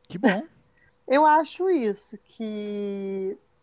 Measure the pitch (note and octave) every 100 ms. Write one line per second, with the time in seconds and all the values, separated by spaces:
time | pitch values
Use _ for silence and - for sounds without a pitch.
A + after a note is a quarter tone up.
0 | _ F3 A3+ F#3+ D#4+ _ _ _ _ _
1 | - C4+ D4+ D#4 D#4 - F#4 E4+ A3 G3
2 | - G#3 _ - A3 G#3+ G#3 G#3 G3+ G3
3 | G3 F#3+ F#3+ G3+ _ _